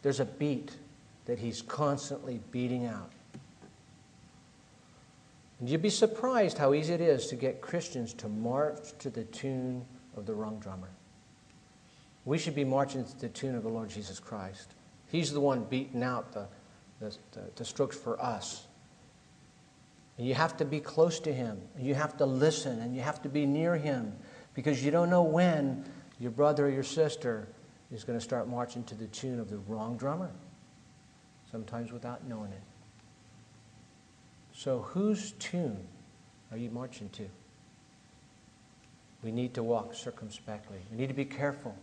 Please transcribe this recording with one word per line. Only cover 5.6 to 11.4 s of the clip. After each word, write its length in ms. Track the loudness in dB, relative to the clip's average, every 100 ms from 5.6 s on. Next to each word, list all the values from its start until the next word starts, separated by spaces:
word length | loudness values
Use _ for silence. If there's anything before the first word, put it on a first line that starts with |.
| 0
you'd 140 | 2
be 80 | 2
surprised 680 | 6 4 4 2 6 4 6
how 160 | 6
easy 220 | 6 4
it 60 | 4
is 260 | 6 6 4
to 80 |
get 260 | 0 -2 -2
Christians 540 | -4 -4 -2 -4 -6
to 140 | -6 -6
march 680 | -2 0 2 2 0 -12 -8
to 100 | -6
the 140 | -6
tune 600 | -8 -6 -4 -2 -2 -4 -8 -16 -16 -10
of 80 |
the 100 | -6
wrong 260 | -4 -4 -6
drummer. 280 | -8 -10 -12 -16 -20 -20 -20 -20